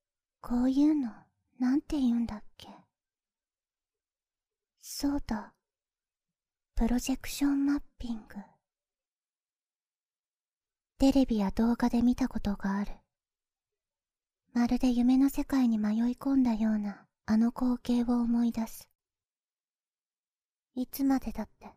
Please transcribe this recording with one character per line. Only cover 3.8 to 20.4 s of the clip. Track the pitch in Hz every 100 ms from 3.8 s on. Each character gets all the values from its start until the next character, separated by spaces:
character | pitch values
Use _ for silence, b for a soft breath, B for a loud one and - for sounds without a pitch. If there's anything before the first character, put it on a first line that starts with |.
| _ _ _ _ _ _ _ _ _ _
そ | - - 285 285
う | -
だ。 | 220 - _ _ _ _ _ _ _ _ _ _ _ _ -
プ | 226
ロ | 240
ジ | -
ェ | 262
ク | -
シ | -
ョ | 285
ン | 277 277
マ | 285
ッ | - -
ピ | 233
ン | 220 -
グ。 | 202 - _ _ _ _ _ _ _ _ _ _ _ _ _ _ _ _ _ _ _ _ _ _ _ _ -
テ | 269
レ | 277 262
ビ | 220
や | 196
動 | - 233 233
画 | 240
で | 240
見 | 240 247
た | 254
こ | 226
と | 208 202
が | 196 196
あ | 208
る。 | - _ _ _ _ _ _ _ _ _ _ _ _ _ _ _
ま | 240 240
る | 247
で | 254
夢 | 240 240 262
の | 277
世 | - 285
界 | 269 247
に | 220
迷 | 214 220
い | 240
込 | 247 277 269
ん |
だ | 247
よ | 220 220
う | 214
な | 208 190 _ _ -
あ | 220
の | 233
光 | - 254 247
景 | - 240
を | 240 240
思 | 233 233 233
い |
出 | 226 226
す。 | - - _ _ _ _ _ _ _ _ _ _ _ _ _ _ _